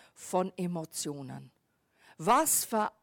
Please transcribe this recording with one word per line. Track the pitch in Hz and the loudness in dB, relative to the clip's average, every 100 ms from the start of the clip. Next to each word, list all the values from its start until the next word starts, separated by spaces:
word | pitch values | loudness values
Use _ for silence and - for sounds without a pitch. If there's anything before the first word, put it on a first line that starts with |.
| - | -20
von | - - 180 185 - | -18 -2 0 0 -2
Emotionen. | 180 175 160 - 156 143 131 135 135 _ _ _ _ _ - - | -4 -4 -6 -8 -8 -8 -10 -12 -14 _ _ _ _ _ -20 -4
Was | 165 247 311 - - | 4 4 6 2 0
für | 220 208 _ | 0 -2 _